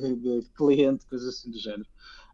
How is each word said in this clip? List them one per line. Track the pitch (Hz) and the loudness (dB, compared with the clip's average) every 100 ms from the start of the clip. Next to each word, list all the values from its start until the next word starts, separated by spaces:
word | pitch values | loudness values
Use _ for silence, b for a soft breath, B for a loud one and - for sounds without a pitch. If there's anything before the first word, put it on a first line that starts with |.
| 131 123 | -2 -2
de, | 123 120 | -2 -2
de | 117 | -4
cliente, | - 147 143 139 135 - | 0 4 6 4 2 -4
coisas | 131 127 | -8 -8
assim | 123 123 | -10 -12
do | 113 | -10
género. | 110 104 107 B B B B | -10 -10 -12 B B B B